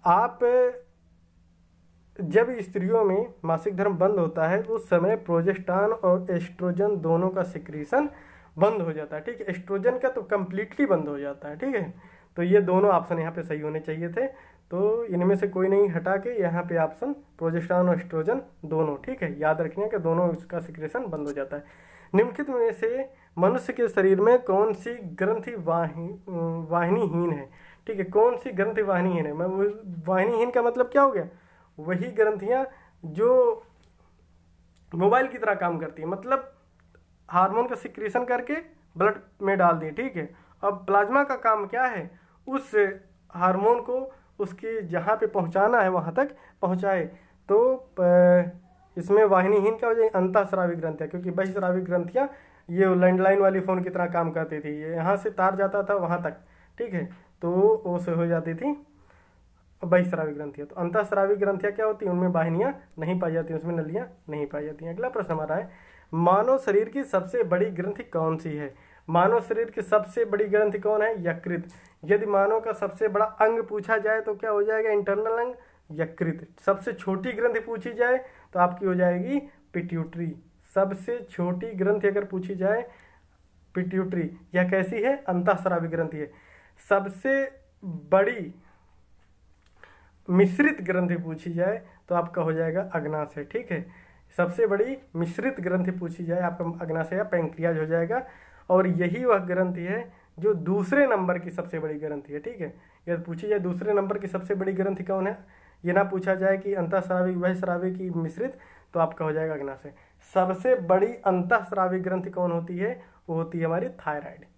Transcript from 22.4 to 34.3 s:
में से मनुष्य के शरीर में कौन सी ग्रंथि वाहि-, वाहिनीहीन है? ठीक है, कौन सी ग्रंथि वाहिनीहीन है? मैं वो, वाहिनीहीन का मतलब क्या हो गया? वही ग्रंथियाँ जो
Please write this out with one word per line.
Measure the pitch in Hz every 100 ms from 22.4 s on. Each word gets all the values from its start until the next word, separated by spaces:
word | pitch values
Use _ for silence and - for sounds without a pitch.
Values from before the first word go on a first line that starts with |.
| 285
में | 247 226
से | 185 226 254 269 - _ -
मनुष्य | 185 247 -
के | - 233
शरीर | 190 190 190
में | 214 247
कौन | 247 190 220
सी | 208 233
ग्रंथि | 240 185 170 190 226 - 233
वाहि-, | 165 165 165 160 170 208 - 175 165 165 160
वाहिनीहीन | 175 170 214 208 170 170
है? | 147 135 - - - -
ठीक | 208
है, |
कौन | 180 196 226 240
सी | 262
ग्रंथि | 190 202 220
वाहिनीहीन | 202 180 185 175 151
है? |
मैं | 151 180
वो, | 190 202 214 208 170 160
वाहिनीहीन | 185 202 233 240
का | 247
मतलब | 233 240 240
क्या | 285
हो | 277
गया? | 208 120 - _ _ _ -
वही | 156 180 -
ग्रंथियाँ | 208 214 214 196 254 269 - _ _
जो | 165 151 233 254 247 - - _ _ _ _ _ _